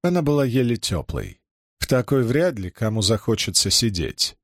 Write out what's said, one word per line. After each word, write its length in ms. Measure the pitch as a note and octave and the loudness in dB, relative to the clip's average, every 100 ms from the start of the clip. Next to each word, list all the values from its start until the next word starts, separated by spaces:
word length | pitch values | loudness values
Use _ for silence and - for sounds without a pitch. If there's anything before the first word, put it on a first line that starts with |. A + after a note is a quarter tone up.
она 180 | F3+ F3+ | 2 2
была 240 | D3 D3 C3+ | 2 2 2
еле 300 | B2 B2 A#2 | 2 2 -2
теплой. 640 | - E2+ - B1+ G1+ - _ _ _ _ | -2 -4 -4 -8 -8 -16 _ _ _ _
В 80 | - | 0
такой 360 | C3 B2 C#3 | 0 2 0
вряд 360 | A#2 C#3 F3 A#2 | 2 2 0 -2
ли 100 | F2+ | -10
кому 320 | - A2 A2 | -4 -2 0
захочется 680 | G2 A2+ - G#2+ - F2+ G2 | 0 0 0 -2 0 0 0
сидеть. 680 | - A#2 F#2 C#2 - - - | 0 0 -2 -6 -4 -6 -6